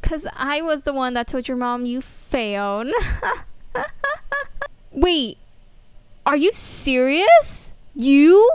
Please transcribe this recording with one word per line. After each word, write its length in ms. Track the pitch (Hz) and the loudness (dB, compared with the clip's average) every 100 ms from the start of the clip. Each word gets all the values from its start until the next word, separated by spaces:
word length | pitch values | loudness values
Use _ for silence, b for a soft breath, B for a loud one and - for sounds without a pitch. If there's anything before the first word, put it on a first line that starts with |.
Cause 240 | - 320 - | 0 -2 -8
I 260 | - 269 294 | -8 -4 -4
was 220 | 330 302 | -2 -4
the 100 | 294 | -4
one 220 | 277 254 | -4 -4
that 120 | 247 240 | -4 -4
told 220 | 254 247 | -6 -6
your 80 | 247 | -4
mom 300 | 247 247 247 | -4 -4 -6
you 160 | 247 | -8
failed. 840 | - - - 269 214 202 202 202 247 | -10 -18 -6 -4 -2 -4 -4 -4 -4
<laughs> 2000 | 440 - - - - - - - 494 - - 554 605 - 571 539 - - - - | -4 -2 -4 -4 -6 -10 -18 -10 -8 -8 -6 -6 -6 -8 -8 -8 -10 -12 -14 -14
Wait, 460 | 269 359 330 233 - - - _ - - - _ - - | 0 2 2 -2 -10 -20 -20 _ -20 -20 -20 _ -6 -2
are 100 | 285 | 0
you 160 | 339 | 0
serious? 1200 | - - - - 254 254 294 403 679 587 - - - - | -2 -10 -8 -2 0 0 2 6 6 4 -10 -16 -20 -18
You? 560 | 285 254 277 302 381 466 | -4 4 6 8 8 6